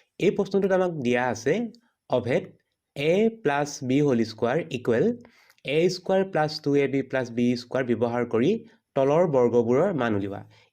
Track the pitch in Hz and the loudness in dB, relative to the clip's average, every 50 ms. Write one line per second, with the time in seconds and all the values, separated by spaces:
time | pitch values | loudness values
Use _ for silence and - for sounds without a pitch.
0 | _ _ _ - - 208 208 - 196 196 - 196 196 185 190 185 185 180 165 151 | _ _ _ -2 0 0 0 0 -2 -2 0 -2 0 2 2 0 0 -2 -2 -4
1 | 120 120 120 120 127 127 113 107 - 135 170 220 240 220 - - _ _ _ _ | -2 0 0 0 0 -2 -4 -2 -2 -2 -2 -2 -4 -6 -10 -16 _ _ _ _
2 | _ - 135 127 107 117 143 190 - - - _ _ _ _ _ _ _ _ 143 | _ -4 -2 -2 0 0 -2 -2 -4 -6 -14 _ _ _ _ _ _ _ _ -4
3 | 143 160 175 202 226 226 226 - - 147 139 143 147 147 - - 135 123 131 143 | 0 0 2 2 2 0 0 -2 -2 0 0 0 -2 -4 -6 -8 -4 0 0 2
4 | 147 143 127 117 110 110 - - 117 117 135 165 170 - 143 117 - 127 113 120 | 2 2 2 2 0 -2 -4 -4 -2 -2 -2 -2 -4 -4 -8 -6 -2 0 2 2
5 | 170 226 240 - - - _ _ _ _ _ _ - 131 139 160 175 180 180 - | 2 0 0 -4 -10 -20 _ _ _ _ _ _ -8 -2 0 0 0 0 -2 -4
6 | - - 190 190 190 190 190 156 151 151 151 - - 147 143 143 139 123 127 139 | -2 0 0 0 0 0 0 -2 -2 -2 -4 -4 -2 0 2 2 2 2 0 -2
7 | 123 - 135 131 123 113 113 120 123 120 123 120 - - - 131 135 120 120 107 | -2 -2 -4 -4 -4 -4 -2 0 2 2 0 -2 -4 -4 -4 -4 0 0 0 0
8 | 120 117 120 123 120 120 117 113 123 170 226 226 - - - _ _ _ _ 135 | 0 -2 0 -2 -2 0 0 2 2 2 0 -2 -4 -12 -20 _ _ _ _ 0
9 | 135 139 147 165 185 170 139 127 120 120 113 120 113 113 123 135 170 208 180 135 | 2 4 4 4 2 4 4 4 4 4 4 2 2 4 2 2 2 0 0 -2
10 | 120 117 104 98 98 98 98 104 107 - - _ _ _ | -2 -2 -2 -2 -4 -6 -8 -12 -14 -18 -20 _ _ _